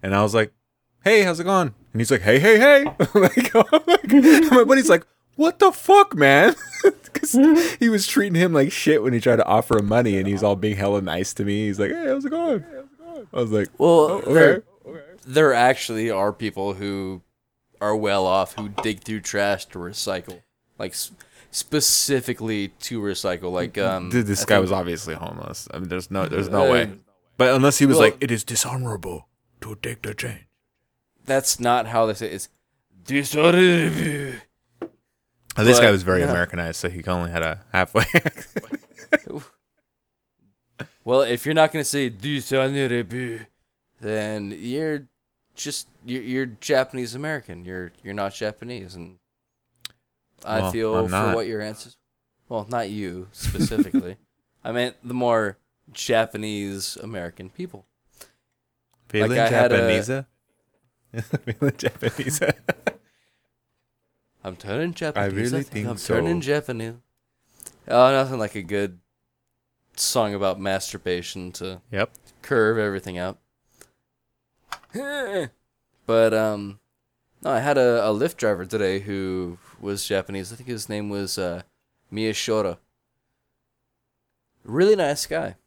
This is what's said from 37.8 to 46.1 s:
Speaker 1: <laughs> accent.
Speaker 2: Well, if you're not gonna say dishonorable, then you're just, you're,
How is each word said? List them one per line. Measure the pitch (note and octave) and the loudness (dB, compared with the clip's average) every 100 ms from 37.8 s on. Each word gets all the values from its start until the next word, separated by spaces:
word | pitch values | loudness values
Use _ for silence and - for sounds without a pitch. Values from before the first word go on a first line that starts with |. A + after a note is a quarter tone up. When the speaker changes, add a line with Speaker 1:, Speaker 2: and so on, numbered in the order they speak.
| F#2 A2 A2+ | 0 0 0
Speaker 1:
<laughs> | |
accent. | - - - - - - - _ _ - D4+ - - - _ _ _ _ _ _ _ _ _ _ _ _ _ - _ | 0 -2 -10 -14 -14 -12 -16 _ _ -4 -4 -4 -16 -16 _ _ _ _ _ _ _ _ _ _ _ _ _ -20 _
Speaker 2:
Well, | - B2+ | 0 2
if | C3 A#2+ | 2 -2
you're | - | -2
not | D#3+ D#3 | 2 2
gonna | D#3 | 2
say | C#3+ C#3+ C3 | -4 -2 -4
dishonorable, | G#2+ C#3 C#3+ A#2+ C3+ C3 C#3 C3 A#2+ G2+ A#2+ B2+ A2+ A2 _ _ _ _ _ | -6 -6 -6 -2 -2 0 -2 -2 -2 -4 -8 -10 -12 -16 _ _ _ _ _
then | G#2+ G#2+ G#2+ G#2+ G2+ F#2+ | -8 -6 -6 -8 -10 -12
you're | A2 C3 D#3+ D3+ C3+ _ _ _ _ - | -10 -6 -6 -6 -10 _ _ _ _ -16
just, | - C#3+ - _ | -12 -12 -14 _
you're, | A#2 | -12